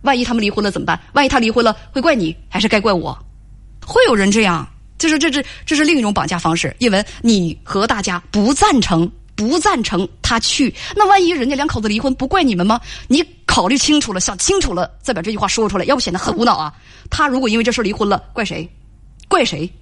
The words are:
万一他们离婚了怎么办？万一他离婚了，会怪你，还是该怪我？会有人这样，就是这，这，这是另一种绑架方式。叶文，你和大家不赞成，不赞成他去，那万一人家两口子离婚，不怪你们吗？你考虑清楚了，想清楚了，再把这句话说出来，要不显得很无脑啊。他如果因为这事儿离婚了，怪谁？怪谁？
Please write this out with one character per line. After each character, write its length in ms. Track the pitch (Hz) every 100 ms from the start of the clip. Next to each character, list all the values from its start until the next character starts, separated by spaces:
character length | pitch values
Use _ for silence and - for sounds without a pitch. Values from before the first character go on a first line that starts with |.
万 160 | 269 254
一 80 | 240
他 80 |
们 80 | 233
离 60 | 208
婚 140 | 208
了 80 | 208
怎 100 | -
么 40 | -
办？ 140 | 165 -
万 100 | -
一 60 | 277
他 80 | 269
离 120 | 226
婚 120 | 233
了， 140 | 233 214 -
会 100 | 269
怪 140 | 330 269
你， 200 | 165 165 -
还 100 | 180
是 80 | 214
该 140 | 220
怪 100 | 214
我？ 240 | 185 147 127 - - - - - - -
会 180 | 466 494
有 100 | 220
人 160 | 196
这 100 | 214
样， 260 | 208 170 123 - - -
就 100 | 320
是 120 | 311
这， 100 | 320
这， 160 | 277 262 -
这 120 | - 294
是 100 | 302
另 100 | 311
一 20 |
种 100 | 214
绑 140 | 196 151
架 140 | 175
方 180 | 165 165
式。 180 | 139 -
叶 100 | 240
文， 160 | 196 208 -
你 340 | 233 208 170 -
和 220 | - 196 220
大 160 | 254
家 200 | 196 180 -
不 200 | 208 208
赞 300 | 277 427 277
成， 280 | 190 165 170 - - -
不 240 | 214 330
赞 220 | 415 330
成 260 | 214 170 190 -
他 160 | - 233
去， 340 | - - 262 - - -
那 120 | 403
万 160 | 392
一 60 | 339
人 180 | 339 247
家 80 | 277
两 120 | 302
口 120 | 262
子 80 | 214
离 120 | 208
婚， 120 | 269 262
不 120 | 262
怪 160 | 381
你 120 | 294 185
们 100 | 185
吗？ 160 | 233 - - -
你 160 | 269 339 - -
考 220 | - 180
虑 100 | 269
清 240 | - 302
楚 100 | 254
了， 80 | 190
想 160 | - 196
清 200 | - 392
楚 140 | -
了， 160 | 180 170 -
再 100 | -
把 80 | 202
这 80 | 170
句 80 | 208
话 100 | 202
说 220 | - 214
出 80 | 190
来， 80 | 170
要 80 |
不 80 | 269
显 100 | 214
得 60 | 180
很 180 | - 190
无 80 |
脑 120 | 233 196
啊。 160 | 151 - - - -
他 160 | - 294
如 120 | 254
果 80 | 254
因 120 | 226
为 40 |
这 80 | 233
事 100 | 240
儿 20 |
离 100 | 202
婚 160 | 208 208
了， 140 | 202 -
怪 100 | -
谁？ 240 | 202 160 165 - - - - - -
怪 180 | 381 240
谁？ 240 | 143 170 -